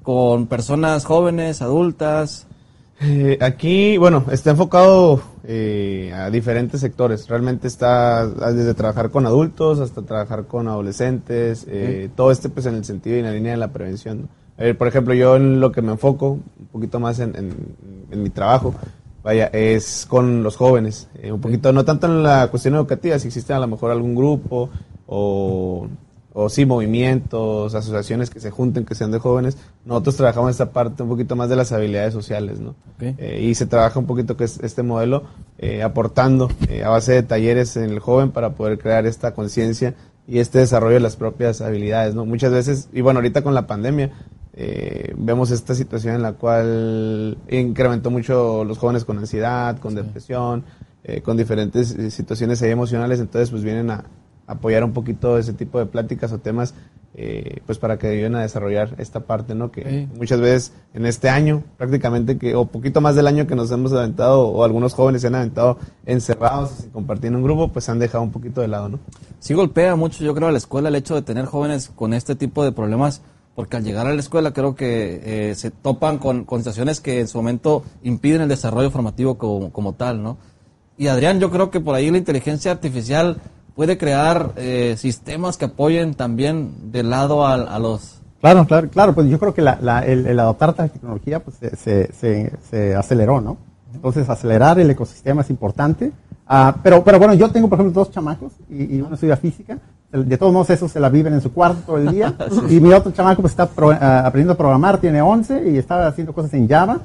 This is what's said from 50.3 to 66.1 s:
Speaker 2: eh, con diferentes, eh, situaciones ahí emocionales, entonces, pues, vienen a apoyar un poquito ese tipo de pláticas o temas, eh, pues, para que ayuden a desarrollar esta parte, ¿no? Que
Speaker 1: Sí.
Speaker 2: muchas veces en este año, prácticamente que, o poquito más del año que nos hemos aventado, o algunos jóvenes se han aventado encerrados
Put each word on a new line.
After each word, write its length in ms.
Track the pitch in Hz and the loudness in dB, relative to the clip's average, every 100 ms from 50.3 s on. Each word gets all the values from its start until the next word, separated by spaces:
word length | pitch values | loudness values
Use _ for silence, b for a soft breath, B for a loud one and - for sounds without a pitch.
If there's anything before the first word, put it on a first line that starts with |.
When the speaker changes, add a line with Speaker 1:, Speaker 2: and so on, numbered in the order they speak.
| 123 120 120 - b b _ - | -6 -4 -6 -8 b b _ -12
Speaker 2:
eh, 180 | 117 | -8
con 160 | - 113 | -4 -2
diferentes, 540 | 110 107 107 120 120 | 0 -2 -2 -2 -2
eh, 180 | 117 110 | -4 -8
situaciones 500 | - - 107 117 117 | -8 -8 -6 -4 -2
ahí 80 | 117 | 0
emocionales, 480 | 117 120 120 120 127 | 0 -2 -2 -2 -4
entonces, 320 | 113 117 120 | -4 -2 -2
pues, 120 | 113 104 | -4 -6
vienen 260 | 110 117 | -4 -4
a 140 | 107 - - _ _ - | -6 -10 -20 _ _ -16
apoyar 380 | 107 113 110 117 | -8 -2 0 0
un 80 | |
poquito 460 | 123 117 110 123 117 | -4 -6 -4 -2 0
ese 160 | 113 104 | -2 -6
tipo 240 | - 123 | -8 -6
de 80 | 104 | -4
pláticas 460 | 117 110 117 117 | -6 -6 -6 -8
o 60 | 110 | -8
temas, 360 | - 117 - b b b _ - | -6 -4 -4 b b b _ -14
eh, 460 | 55 53 - - - | -10 -10 -10 -12 -10
pues, 140 | 110 | -6
para 200 | 113 107 | -4 -4
que 100 | 110 | -4
ayuden 260 | 107 110 120 | -2 -2 -4
a 60 | |
desarrollar 520 | 110 110 101 104 107 - | -4 -6 -4 -2 -4 -6
esta 220 | 117 113 | -12 -10
parte, 340 | - 110 117 110 | -6 -6 -6 -8
¿no? 160 | 120 | -8
Que 160 | - 139 | -10 -8
Speaker 1:
Sí. 200 | 139 139 117 | -6 -6 -8
Speaker 2:
muchas 220 | 117 123 | -2 2
veces 320 | 123 127 123 b b | 4 2 0 b b
en 140 | - 117 | -6 -4
este 240 | 113 131 | 0 0
año, 320 | 135 151 151 151 - | 2 2 0 -4 -8
prácticamente 580 | 127 131 120 120 117 135 | -4 -2 0 0 0 -2
que, 180 | 123 117 | 0 0
o 120 | 117 | 0
poquito 340 | 117 131 156 | -2 -2 2
más 160 | 147 143 | 4 4
del 100 | 143 | 4
año 180 | 147 147 | 2 0
que 80 | 127 | -2
nos 140 | 117 | -2
hemos 220 | 123 131 135 | -2 0 0
aventado, 520 | 117 - 117 135 117 | -2 0 4 4 4
o 160 | 104 117 | 4 2
algunos 280 | 110 123 | 2 0
jóvenes 300 | 123 131 131 | 2 2 2
se 60 | 123 | 0
han 60 | 127 | -2
aventado 440 | 117 113 123 120 B B | -2 0 2 0 B B
encerrados 640 | - | -4